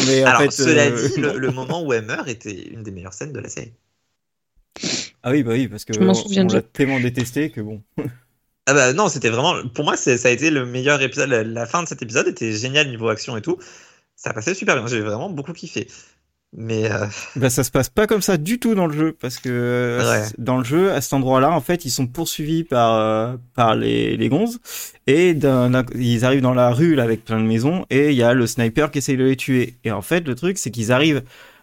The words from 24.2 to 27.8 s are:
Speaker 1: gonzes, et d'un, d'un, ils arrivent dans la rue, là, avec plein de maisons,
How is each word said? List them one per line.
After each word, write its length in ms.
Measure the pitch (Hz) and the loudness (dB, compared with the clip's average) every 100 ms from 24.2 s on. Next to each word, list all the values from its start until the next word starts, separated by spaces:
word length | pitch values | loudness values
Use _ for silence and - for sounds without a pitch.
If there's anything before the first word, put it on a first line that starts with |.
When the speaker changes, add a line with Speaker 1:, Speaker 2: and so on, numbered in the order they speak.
| 117 | 0
Speaker 1:
gonzes, 320 | 143 233 240 - - - - - | 0 0 -4 -14 -14 -14 -6 2
et 260 | 147 180 | 4 4
d'un, 360 | 156 143 131 123 | 4 4 4 4
d'un, 140 | 127 127 117 | 2 0 -2
ils 280 | 123 117 | 0 2
arrivent 180 | 123 139 | 4 4
dans 120 | 127 | 4
la 160 | 123 123 | 4 4
rue, 240 | 120 170 | 4 4
là, 80 | 147 | 4
avec 220 | 117 110 | 2 0
plein 160 | - 110 | -2 0
de 60 | 110 | 2
maisons, 400 | 113 131 180 | 2 0 -2